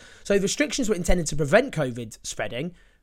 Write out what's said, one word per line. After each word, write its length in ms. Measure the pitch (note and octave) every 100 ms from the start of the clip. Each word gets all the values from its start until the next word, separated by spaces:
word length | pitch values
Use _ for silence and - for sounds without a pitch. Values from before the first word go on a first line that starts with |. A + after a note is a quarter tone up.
| - -
So 80 | -
if 100 | G3+
restrictions 460 | F#3+ - D4 - G#3+
were 60 |
intended 320 | F3+ F3 F3+ D3+
to 100 | D3
prevent 380 | C#3 G#3 C4
covid 420 | D#3+ C3 A#2+ A2 -
spreading, 500 | - - G#2+ A#2 F3 - _ _